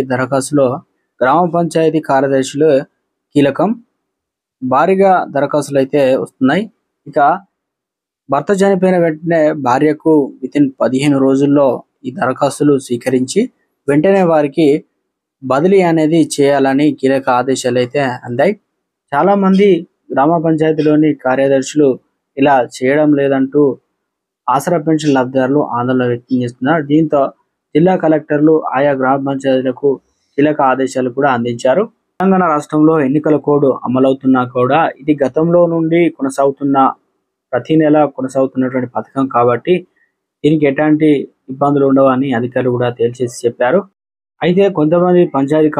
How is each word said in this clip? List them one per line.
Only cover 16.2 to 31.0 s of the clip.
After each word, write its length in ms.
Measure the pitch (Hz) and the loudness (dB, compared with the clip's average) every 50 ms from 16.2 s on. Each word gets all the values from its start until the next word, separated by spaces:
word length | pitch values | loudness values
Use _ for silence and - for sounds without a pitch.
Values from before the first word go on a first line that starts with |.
| 147 156 - | 0 0 0
చేయాలని 520 | - 139 139 139 139 135 135 135 139 151 151 131 - | 0 0 2 2 2 2 0 0 0 0 0 0 0
కీలక 280 | - 135 135 135 135 135 123 123 | -2 -2 -2 0 0 0 0 0
ఆదేశాలు 400 | 127 135 131 123 - 127 120 127 123 | 0 -2 -4 -4 -2 -2 -2 -2 -2
అయితే 200 | 123 - 143 139 127 123 120 - | -2 -2 -4 -4 -4 -6 -8 -10
అందాయి. 260 | 123 120 123 147 190 214 - _ _ _ _ _ _ _ _ _ _ | -8 -4 -2 0 0 -2 -4 _ _ _ _ _ _ _ _ _ _
చాలామంది 560 | 143 143 160 196 202 202 190 190 190 190 208 202 180 165 175 - _ _ _ - - | -2 0 0 2 2 2 2 2 2 4 4 4 2 2 -2 -6 _ _ _ -6 -2
గ్రామ 240 | - 135 156 170 170 156 | 0 0 2 0 0 0
పంచాయతీలోని 680 | 165 160 151 156 156 156 151 147 151 151 151 156 151 139 - - | 0 0 0 0 0 0 0 0 2 2 2 2 0 0 -2 -4
కార్యదర్శులు 640 | 127 127 135 139 139 135 135 131 - - 151 147 135 120 - _ _ _ _ _ _ _ | -4 -2 0 0 2 0 0 -2 -2 0 0 2 2 0 -2 _ _ _ _ _ _ _
ఇలా 180 | 139 135 151 135 127 117 113 - | -2 0 2 2 2 0 -2 -6
చేయడం 340 | - 127 131 143 151 151 151 147 143 | -4 -2 0 0 2 2 2 2 2
లేదంటూ 440 | 139 139 135 135 135 135 - 147 147 135 120 - _ _ _ _ _ _ _ _ _ _ _ _ _ 131 127 | 2 0 0 0 -2 0 0 2 2 0 0 -4 _ _ _ _ _ _ _ _ _ _ _ _ _ -2 -2
ఆసరా 240 | 143 - 180 175 165 151 | -2 0 -2 -2 -2 0
పెన్షన్ 280 | 160 160 151 151 151 135 | 0 -2 0 0 0 0
లబ్ధిదారులు 460 | 131 127 127 135 131 127 127 139 101 - - 117 120 | 0 0 -2 -2 -2 0 0 0 0 -2 -2 -4 -4
ఆందోళన 280 | 123 127 127 127 127 123 120 | -2 -2 -2 -2 -2 -2 -4
వ్యక్తం 260 | 120 - - 131 123 123 | -6 -6 -4 -4 -4 -4
చేస్తున్నారు. 380 | 120 120 - 127 135 165 165 139 135 147 | -4 -6 -6 -4 -2 -2 -2 -2 0 0
దీంతో 280 | 160 165 147 151 143 135 - - _ _ _ _ _ _ _ - | 0 0 0 0 0 0 -2 -4 _ _ _ _ _ _ _ 0
జిల్లా 200 | - 175 185 185 180 175 | 2 2 2 2 2 0
కలెక్టర్లు 500 | 156 156 151 151 - 151 147 151 160 160 156 - - 117 | 0 0 0 -2 -2 -2 2 2 4 2 2 0 -2 -2
ఆయా 180 | 131 143 147 139 131 | 0 0 0 0 0
గ్రామ 180 | 131 131 139 139 135 139 | 0 0 0 -2 -2 -4
పంచాయతీలకు 640 | 139 135 135 135 131 131 127 131 120 - 143 139 131 - _ _ _ _ _ _ _ | -6 -4 -2 -2 0 0 -2 -4 -4 -2 -2 -2 -2 -4 _ _ _ _ _ _ _
కీలక 240 | 143 143 151 151 151 139 131 | 0 0 0 0 0 0 0
ఆదేశాలు 380 | 127 131 135 131 - 131 | 0 0 -2 -4 -4 -4